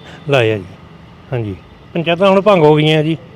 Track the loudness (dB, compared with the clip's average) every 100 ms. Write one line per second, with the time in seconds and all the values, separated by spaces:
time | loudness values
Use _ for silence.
0 | -10 -16 -4 -2 0 -2 -8 -20 -20 -20
1 | -20 -20 -10 -8 -8 -12 -18 -20 -12 -8
2 | -4 0 2 2 2 2 4 2 2 0
3 | -2 -6 -10